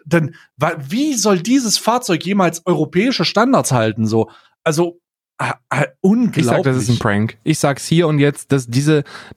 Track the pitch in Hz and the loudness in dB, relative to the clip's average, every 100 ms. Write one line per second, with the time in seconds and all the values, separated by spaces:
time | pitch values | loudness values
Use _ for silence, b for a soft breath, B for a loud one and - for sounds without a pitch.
0 | 151 170 147 B B - 156 165 135 214 | -2 0 0 B B -4 -4 -4 -6 -4
1 | 302 254 208 190 180 269 233 - - 208 | -2 0 0 0 2 0 0 -2 0 -2
2 | - 165 151 202 175 - - 160 151 175 | 0 -2 -2 0 0 -2 -2 -2 0 0
3 | 240 247 170 196 247 247 131 127 110 110 | 0 0 -2 0 2 2 2 2 0 0
4 | 110 113 110 B B _ 165 151 175 - | 0 0 0 B B _ -2 0 -2 -4
5 | _ _ _ - 127 - - 131 143 - | _ _ _ -8 -8 -8 -6 -4 -4 0
6 | 190 226 226 - 120 120 135 131 110 117 | 2 2 0 0 0 2 0 0 0 0
7 | 110 101 110 - - 156 147 139 - 165 | 0 0 -2 -4 -4 0 -2 -2 0 2
8 | 165 151 143 143 - 139 120 120 147 156 | 2 2 0 0 -2 -2 0 0 2 2
9 | 135 B B | 0 B B